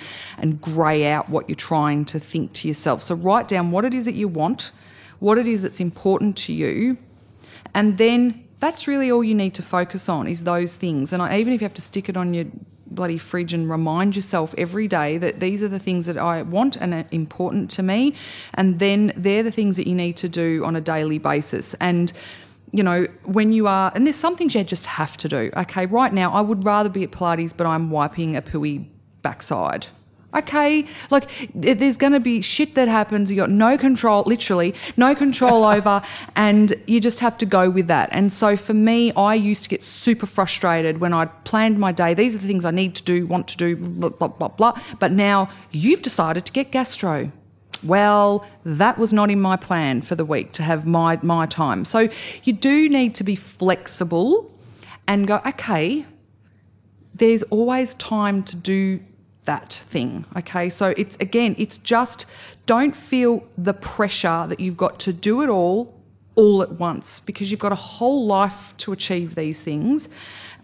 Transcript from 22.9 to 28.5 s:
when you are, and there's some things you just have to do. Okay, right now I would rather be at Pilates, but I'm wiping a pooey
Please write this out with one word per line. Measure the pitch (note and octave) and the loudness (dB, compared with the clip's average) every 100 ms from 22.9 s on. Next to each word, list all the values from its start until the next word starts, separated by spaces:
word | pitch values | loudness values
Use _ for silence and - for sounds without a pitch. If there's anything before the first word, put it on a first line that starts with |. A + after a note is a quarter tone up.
| F3 F3 - | 2 0 -4
when | - G3 G#3+ | -2 2 4
you | A3 G#3 | 4 4
are, | F#3+ F#3+ | 2 0
and | - C#4+ | 2 0
there's | D4 | 2
some | E4 F4+ | -2 0
things | E4+ | 0
you | A#3 | 0
just | F#3 F3 - | -2 -6 -6
have | - D#3 - | -6 -6 -6
to | D3+ | -6
do. | C#3+ A2+ - | -4 -4 -4
Okay, | F3+ F#3+ F#3 | -6 -4 0
right | A3+ C4 | 2 2
now | F#3+ F3+ | 2 0
I | G3+ | 2
would | G#3 G#3+ | 0 0
rather | G3 G#3 G#3 | 2 2 2
be | F#3+ | -2
at | F3+ | -6
Pilates, | - F3 E3 E3 - | -2 -2 0 -2 -2
but | E3+ | -2
I'm | D#3+ E3 | 0 -2
wiping | D3+ D3 - D#3+ D#3 | 0 -2 -2 -4 -4
a | |
pooey | - | -4